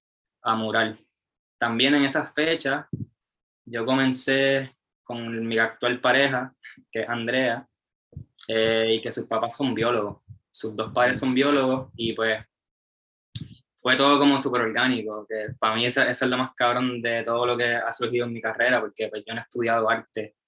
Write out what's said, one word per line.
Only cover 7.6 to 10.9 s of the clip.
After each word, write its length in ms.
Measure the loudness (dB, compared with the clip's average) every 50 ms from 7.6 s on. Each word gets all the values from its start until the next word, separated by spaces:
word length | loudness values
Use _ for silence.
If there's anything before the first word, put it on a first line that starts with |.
| -6 -14 _ _ _ _ _ _ _ _ -16 -16 -16 -16 _ _ -8
eh, 480 | -2 0 2 2 4 2 2 2 2 0
y 60 | 0
que 100 | -2 -4
sus 140 | -6 -6 -4
papás 300 | -4 -2 -2 -2 -2 -2
son 160 | -2 -2 -2 0
biólogos. 480 | 0 0 0 0 0 -2 -4 -8 -12 _ -20 -20 -20 _ _
Sus 240 | -10 -8 -8 -6 -6
dos 180 | -6 -6 -2